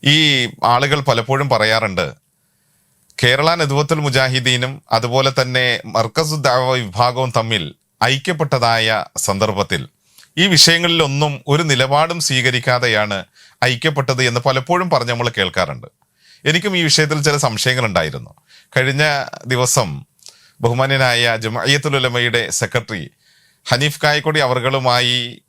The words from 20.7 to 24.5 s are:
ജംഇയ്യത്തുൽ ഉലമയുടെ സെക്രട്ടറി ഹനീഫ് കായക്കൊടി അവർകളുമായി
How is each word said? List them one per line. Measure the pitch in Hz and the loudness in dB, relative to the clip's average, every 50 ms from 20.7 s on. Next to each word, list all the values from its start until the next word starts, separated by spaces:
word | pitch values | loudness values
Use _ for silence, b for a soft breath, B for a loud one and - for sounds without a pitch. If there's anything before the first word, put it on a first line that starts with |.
| 120 123 131 135 139 135 131 127 120 120 120 120 117 113 110 | 2 2 0 0 2 2 2 2 2 2 2 2 0 0 -2
ജംഇയ്യത്തുൽ | 113 110 123 82 127 139 147 139 151 143 139 | -4 -4 -2 0 0 0 0 0 0 -2 0
ഉലമയുടെ | 127 127 120 120 120 120 113 120 113 82 - - | 0 0 0 0 0 2 0 0 -2 -2 -4 -4
സെക്രട്ടറി | - 98 - 123 113 - 113 95 73 64 _ b b b b b b b b b b - | -4 -2 -2 -4 -4 -4 -8 -8 -10 -12 _ b b b b b b b b b b -2
ഹനീഫ് | 127 120 139 151 143 - - | -2 0 0 -2 -2 0 0
കായക്കൊടി | 151 147 151 143 156 151 156 143 | 2 2 2 0 0 0 2 2
അവർകളുമായി | 127 | 2